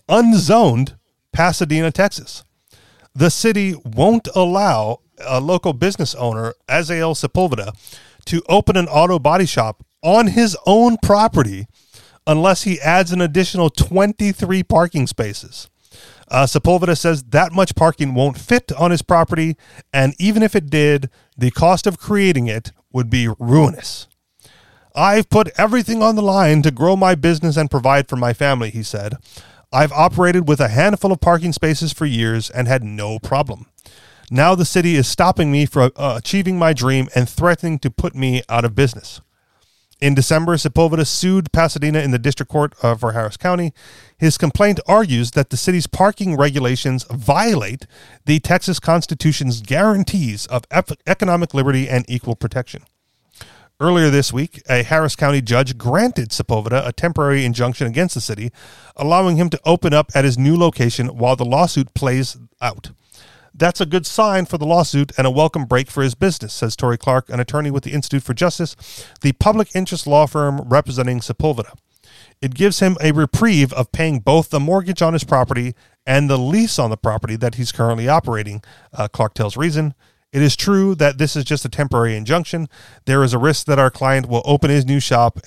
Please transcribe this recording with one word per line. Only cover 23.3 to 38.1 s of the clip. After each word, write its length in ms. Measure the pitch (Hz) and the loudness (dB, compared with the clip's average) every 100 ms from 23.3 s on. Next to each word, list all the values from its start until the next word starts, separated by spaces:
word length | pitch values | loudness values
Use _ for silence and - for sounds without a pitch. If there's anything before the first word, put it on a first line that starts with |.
| 107 | -4
ruinous. 640 | 117 147 143 - - - - _ _ _ _ _ _ _ _ | 2 4 4 0 -12 -16 -18 _ _ _ _ _ _ _ _
"I've 340 | - 185 208 - | 0 4 4 4
put 220 | 214 208 - | 2 2 0
everything 420 | 214 240 214 226 | 2 2 0 2
on 140 | 220 | 2
the 80 | 214 | 2
line 400 | 202 190 170 151 | 2 2 4 4
to 80 | 151 | 2
grow 240 | 123 165 | 2 2
my 220 | 190 185 175 | 4 4 4
business 400 | 165 160 165 151 | 2 2 0 0
and 120 | 151 | 0
provide 400 | 143 131 139 139 | 0 2 2 0
for 60 | 127 | -2
my 160 | 120 | -2
family," 380 | 113 143 131 113 | 0 0 0 -4
he 140 | 110 | -8
said. 300 | 107 107 101 139 _ - - _ _ | -8 -8 -8 -10 _ -20 -20 _ _
"I've 200 | 160 151 | 0 0
operated 560 | 143 170 - 180 180 151 | 2 2 4 2 2 2
with 120 | 143 | 2
a 80 | 123 | 2
handful 440 | 113 190 202 196 | 2 2 2 0
of 80 | 185 | 0
parking 320 | 170 170 175 | 2 2 0
spaces 400 | 151 156 151 160 | -2 -2 -2 -4
for 140 | - 151 | -4 -4
years 440 | 117 113 113 - | -2 -2 -2 -4
and 180 | - 120 | -4 0
had 160 | 131 | 0
no 340 | 107 107 104 110 | -2 -8 -8 -8
problem. 480 | - 139 139 - - _ - - - _ - | -4 -2 -2 -8 -16 _ -20 -20 -20 _ -4
Now 240 | 123 160 | 2 4
the 100 | 185 | 4
city 300 | 165 185 175 151 | 2 2 2 2
is 120 | 127 | 0
stopping 420 | - 180 180 151 | 2 2 2 0
me 160 | 143 143 | 0 0
from, 240 | 143 127 - | 2 0 0
uh, 180 | 143 117 | -6 -6
achieving 400 | - 196 185 185 | -4 -2 -2 0
my 140 | 165 | 0
dream 360 | 143 123 135 127 | 2 0 0 0
and 140 | 127 123 | -2 -2
threatening 500 | - 175 170 170 156 | 0 0 0 -2 -4
to 100 | 135 | -4
put 240 | - 180 | -4 -6